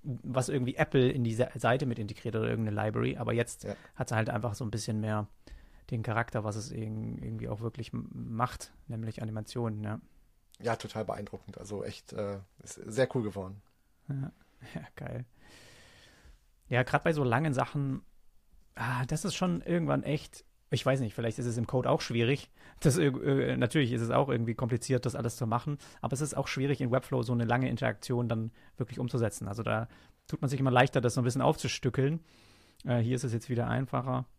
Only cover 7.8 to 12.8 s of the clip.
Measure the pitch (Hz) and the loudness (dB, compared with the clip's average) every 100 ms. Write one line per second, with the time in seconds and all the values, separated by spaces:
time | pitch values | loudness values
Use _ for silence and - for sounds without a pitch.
7.8 | 113 - - 131 120 113 123 - - - | -8 -8 -8 -10 -8 -2 -2 -4 -16 -20
8.8 | - 113 113 107 117 110 104 - 117 107 | -10 -8 -6 -6 -6 -6 -6 -4 -4 -4
9.8 | 107 110 - - - _ _ - 117 113 | -6 -6 -10 -20 -20 _ _ -8 -4 -2
10.8 | 107 110 110 107 104 107 - 101 98 101 | -4 -6 -4 -6 -8 -12 -14 -16 -8 -6
11.8 | - - - - 101 98 95 _ - - | -6 -10 -12 -6 -4 -6 -12 _ -18 -14